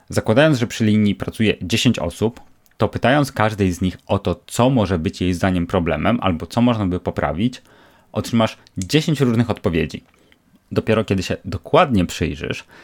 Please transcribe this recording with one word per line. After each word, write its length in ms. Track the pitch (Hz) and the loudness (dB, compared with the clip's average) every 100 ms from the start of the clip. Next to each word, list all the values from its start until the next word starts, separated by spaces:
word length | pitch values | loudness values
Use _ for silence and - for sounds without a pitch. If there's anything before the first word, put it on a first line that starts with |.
| - | -6
Zakładając, 480 | - - 110 156 131 | -4 2 4 4 2
że 100 | 117 | -2
przy 180 | - 110 | 0 2
linii 300 | 107 104 95 | 4 2 0
pracuje 400 | - - 107 - | -6 -2 -2 -2
dziesięć 380 | 80 113 127 107 | -2 0 2 0
osób, 400 | 85 - 107 - - _ _ - | -4 -2 -4 -4 -16 _ _ -4
to 120 | 107 | -2
pytając 420 | - 117 147 143 | 0 2 2 0
każdej 400 | - 110 107 95 | 0 -2 2 0
z 100 | 87 | 0
nich 160 | 92 - - | -4 -4 -4
o 120 | 98 | -2
to, 200 | - 85 - | -2 -6 -4
co 220 | - 123 | 0 2
może 300 | 135 92 92 | 2 2 0
być 220 | 87 - | -2 -2
jej 120 | 90 | -2
zdaniem 340 | 87 95 92 85 | 0 0 0 0
problemem 520 | 95 82 78 85 117 | 0 0 0 0 0
albo 240 | 95 80 85 | 0 -2 -2
co 160 | - | 0
można 240 | 120 113 95 | 2 2 -2
by 140 | 87 | -2
poprawić, 640 | - - 73 76 120 127 - - - _ _ | -4 -2 -2 0 -2 -4 -14 -20 -20 _ _
otrzymasz 460 | - - 117 110 - - - | -8 -2 0 0 -2 -12 -10
dziesięć 440 | 92 147 156 143 | 0 0 2 0
różnych 280 | 131 117 117 | 2 2 0
odpowiedzi. 540 | 101 101 82 78 - - _ _ _ _ _ _ | -2 -2 0 -2 -6 -16 _ _ _ _ _ _
Dopiero 320 | 98 - 110 | -4 0 0
kiedy 200 | 110 95 | 2 -2
się 140 | - - - | -2 -6 -6
dokładnie 600 | 87 - 151 170 107 85 | -10 0 2 4 2 0
przyjrzysz, 600 | - 82 76 - - - - | -2 -4 -4 -8 -8 -12 -20